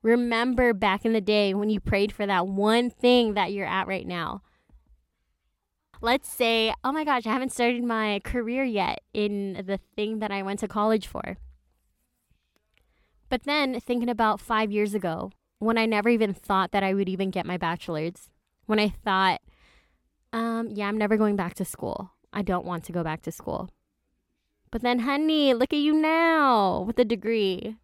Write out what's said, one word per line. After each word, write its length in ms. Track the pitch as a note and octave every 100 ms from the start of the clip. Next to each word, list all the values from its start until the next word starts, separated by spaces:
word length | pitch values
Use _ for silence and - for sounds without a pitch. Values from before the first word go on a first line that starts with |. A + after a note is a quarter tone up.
remember 720 | A3+ A#3+ A#3+ A3+ B3 B3 B3
back 300 | G3+ G3+ G3
in 80 | A3+
the 80 | A3
day 340 | F#3+ G#3+ G3+
when 160 | F#3+ G#3+
you 100 | G#3
prayed 320 | - G3 G#3
for 140 | - G3+
that 200 | F#3+ F#3
one 440 | G3 G#3 A3+ A#3+
thing 440 | - B3 B3 A3+
that 180 | G3+ F3+
you're 140 | G3+ E3+
at 200 | F#3+ F#3+
right 200 | F#3+ -
now. 360 | F3+ D#3+ G3 _ _ _ - _ _ _ _ _ _ _ _ _ _ _ -
Let's 280 | A3+ C4+ -
say, 460 | - A3+ A3+ A3 -
"Oh 80 | B3+
my 120 | D#4
gosh, 220 | D4 C4 A3
I 60 |
haven't 200 | A#3+ C4
started 320 | - A#3+ A#3+
my 360 | A#3+ A3+ G#3+ G3+
career 400 | - B3+ A3 B3+
yet 380 | C4 G#3 F3+ - _
in 500 | - G#3 G3+ G3 F#3 F#3+
the 120 | G3 _
thing 240 | - G#3 A3
that 140 | G#3+
I 100 | G3
went 160 | F#3+ G3+
to 80 | G#3
college 380 | G#3+ G#3+ A3 -
for." 320 | - - F#3+ - _ _ _ _ _ _ _ _ _ _ _ _ _ _ _ _ _ _
But 160 | B3
then 340 | C#4+ D4 C#4 B3
thinking 300 | - B3 A#3
about 300 | A#3 A3 G#3
five 320 | - A3 A3
years 220 | G#3 G#3
ago, 360 | G3+ F3+ E3+ F#3 _ _ _
when 180 | G#3+ A#3
I 80 | A3+
never 220 | G#3+ A3
even 260 | A#3 G#3+
thought 380 | F#3+ - F#3+ F3+
that 100 | G3+
I 100 | F#3+
would 160 | G3 F#3+
even 220 | F#3 F#3+
get 160 | F#3 E3
my 100 | F3+
bachelor's, 720 | E3+ E3+ - D#3 E3 F#3 - _ _ _ -
when 140 | G#3+
I 80 | G#3+
thought 520 | - - F#3+ F#3+ E3+ - _ _ _ _ _ _ _ _
um, 380 | A3+ A#3 A3+ A#3
yeah, 180 | G#3 G3+
I'm 100 | G#3+
never 180 | G#3 G#3+
going 200 | G#3+ G3+
back 180 | F3
to 100 | -
school. 480 | F#3+ - - - F#3+ _ _
I 100 | -
don't 220 | G3 F3+
want 200 | - F3
to 80 | -
go 100 | F3
back 200 | D#3+ D#3+
to 100 | -
school. 380 | - - - F3+ _ _ _ _ _ _ _ _ _ _
But 100 | A#3
then, 200 | A#3+ B3
honey, 520 | A#3 C#4 D#4 D#4 C#4
look 200 | A#3+ B3+
at 60 | D4
you 140 | D4
now 880 | D#4 D#4 D#4+ E4 D#4+ C#4 A#3 G3 F3+
with 160 | F#3+ A#3
a 60 |
degree. 720 | A3+ A3 G#3 A3+ G3 F#3 G#3 A3